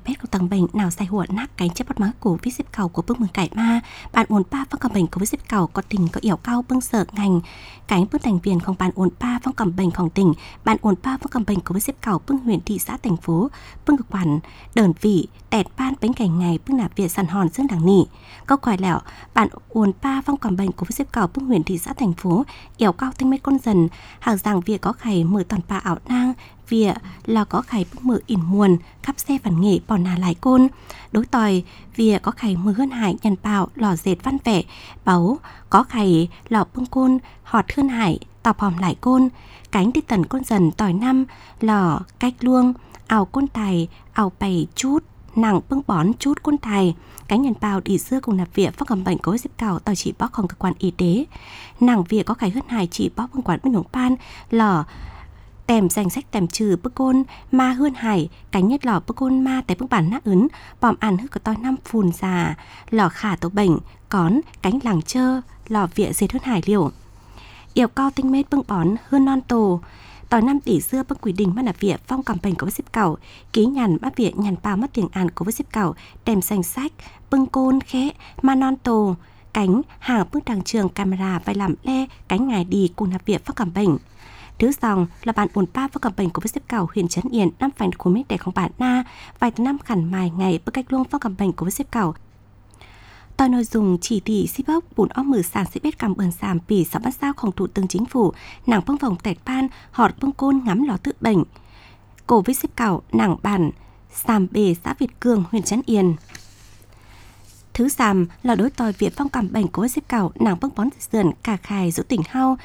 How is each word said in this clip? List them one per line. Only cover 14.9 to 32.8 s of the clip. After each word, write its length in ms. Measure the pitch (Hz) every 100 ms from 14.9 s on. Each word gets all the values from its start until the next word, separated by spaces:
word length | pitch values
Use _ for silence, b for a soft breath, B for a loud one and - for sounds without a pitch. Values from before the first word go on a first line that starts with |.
| 160
vị, 280 | 214 190 - b -
tẹt 160 | 220 196 -
ban 160 | 262 277
bánh 120 | 220
cành 260 | 254 202 165
ngày 200 | 175 160 -
bưng 100 | 269
nạp 200 | 220 -
viện 120 | 180
sàn 180 | - 170
hòn 220 | 196 170
dương 180 | - 269
đằng 200 | 180 170
nị. 200 | 196 - B B B -
Câu 120 | 180
hỏi 140 | - 185
lẹo, 200 | 190 165 B B B
bạn 140 | - 214 - -
uốn 240 | 226 208 190
ba 200 | 277 269
phân 140 | 269 277
cầm 200 | 220 185
bệnh 160 | 196
của 140 | - 170
viết 60 |
xếp 120 | - 277
cầu 140 | 233 196
bưng 120 | - 269
huyện 160 | 208
thị 160 | 160 175
xã 140 | -
thành 200 | - 175
phố. 320 | 170 185 175 277 B B -
Yểu 160 | 214
cao 180 | 170 262 -
tinh 120 | 262
mét 120 | 269
con 160 | - 269
dần, 300 | 233 190 165 B B B
hàng 160 | - 196
giảng 240 | 208 196
việc 200 | 175 202
có 120 | 185
khải 320 | 233 233 190
mở 180 | 165 202 175
toàn 140 | 196 -
pa 100 | 196
ảo 180 | 190 165 -
nang. 260 | 247 247 254 B B -
Vỉa 240 | 226 208 - B B -
là 180 | 220
có 180 | 202 -
khải 240 | - 226 175
bức 100 | -
mở 160 | 254 226 -
in 140 | 208
muồn, 360 | 165 202 202 175 B B
khắp 120 | - 277
xe 200 | - 277
phản 220 | 214 165
nghệ 180 | 202 175 -
bỏ 80 | 208
nà 200 | 180 175
lại 160 | 180
côn. 340 | 165 262 254 262 B B B B
Đối 140 | 214 240
tòi, 380 | 247 214 185 B B B -
vỉa 220 | 220 196
có 100 | -
khải 240 | - 220 180
mở 160 | 202
hơn 180 | 196